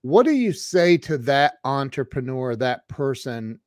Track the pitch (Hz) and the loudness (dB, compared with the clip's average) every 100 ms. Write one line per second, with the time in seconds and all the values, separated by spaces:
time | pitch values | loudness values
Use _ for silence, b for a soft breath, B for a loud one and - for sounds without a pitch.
0 | 127 185 254 285 233 - - 180 175 170 | 4 4 4 2 0 -2 -2 2 4 4
1 | - 147 120 139 143 - 131 139 135 - | 2 -4 0 2 2 0 -4 -2 -4 -6
2 | 131 139 127 131 127 113 127 120 _ - | -6 -6 -6 -6 -4 -2 -2 -4 _ -6
3 | 139 123 131 117 110 113 | -4 -4 -8 -8 -10 -12